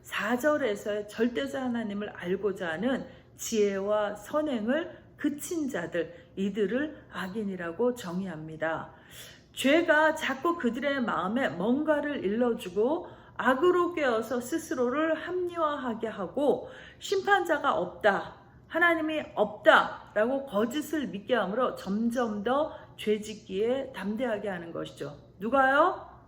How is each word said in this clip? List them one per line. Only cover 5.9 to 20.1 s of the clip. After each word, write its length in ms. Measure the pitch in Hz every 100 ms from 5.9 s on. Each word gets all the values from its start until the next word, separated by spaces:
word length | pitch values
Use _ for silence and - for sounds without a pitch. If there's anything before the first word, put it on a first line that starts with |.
| 175 160 - -
이들을 640 | - 202 196 190 247 302 - -
악인이라고 800 | 185 185 226 202 185 170 165 247
정의합니다. 1040 | 240 180 175 190 156 156 156 160 156 131 - - - - - -
죄가 640 | - 262 320 330 302 311
자꾸 420 | 311 - 262 339
그들의 460 | 339 240 240 285 277
마음에 480 | 220 160 180 240 262
뭔가를 760 | 170 202 269 302 294 285 277
일러주고 840 | 190 220 247 233 185 185 233 339 - - - -
악으로 580 | 220 262 359 359 349
깨어서 440 | 330 269 226 233 254
스스로를 760 | 240 330 - 254 247 285 320
합리화하게 920 | 311 330 370 349 339 302 285 254 208
하고 640 | 220 202 180 - 285 180 - - - -
심판자가 760 | - 392 381 403 339 294 285
없다, 640 | - 180 - 208 185 - - - - -
하나님이 560 | 320 339 330 311 311 -
없다라고 1120 | - 208 - 214 208 - - -